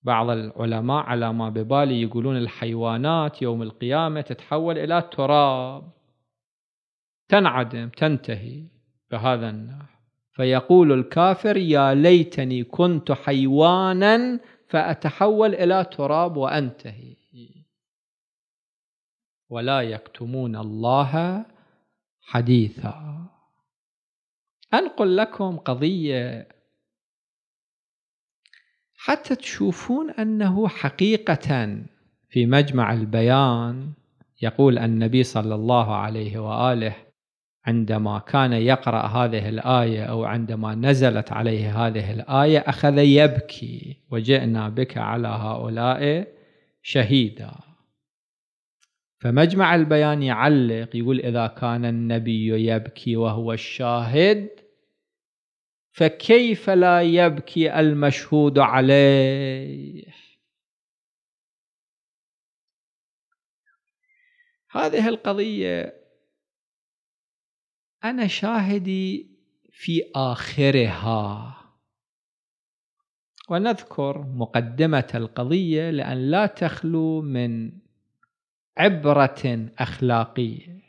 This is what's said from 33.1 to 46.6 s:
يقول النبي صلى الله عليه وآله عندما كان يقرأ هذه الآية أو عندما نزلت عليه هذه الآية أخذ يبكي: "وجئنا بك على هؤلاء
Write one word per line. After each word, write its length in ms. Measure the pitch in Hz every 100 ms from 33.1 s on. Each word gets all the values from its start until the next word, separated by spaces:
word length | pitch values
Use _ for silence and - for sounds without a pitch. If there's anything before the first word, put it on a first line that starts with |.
| 113 117 131 139 117 120 127 139 147 _ _ _ _
يقول 360 | 113 - 139 120
النبي 460 | 113 113 113 127
صلى 320 | 123 113 107 107
الله 400 | 113 123 110 104
عليه 440 | 104 110 107 110
وآله 560 | 107 113 127 120 110 104 _ _ _ _ _ _ -
عندما 540 | 117 107 107 107 104
كان 340 | - 143 131
يقرأ 540 | 117 117 131 - 113 110
هذه 420 | 117 120 113 104
الآية 540 | 110 123 127 117 107
أو 200 | 117 117
عندما 520 | 113 117 113 110 110 110
نزلت 560 | 131 135 127 110 -
عليه 560 | 110 113 110 107 107 117
هذه 240 | 110 98
الآية 480 | 110 - 135 147 156
أخذ 380 | - - 147 143
يبكي: 1080 | 143 139 151 127 - - 117 117 - 135 _
"وجئنا 580 | 117 110 135 120 113 107
بك 280 | 113 127 -
على 300 | 107 113 113
هؤلاء 1000 | 110 110 113 117 113 120 127 143 160 196 _ _ _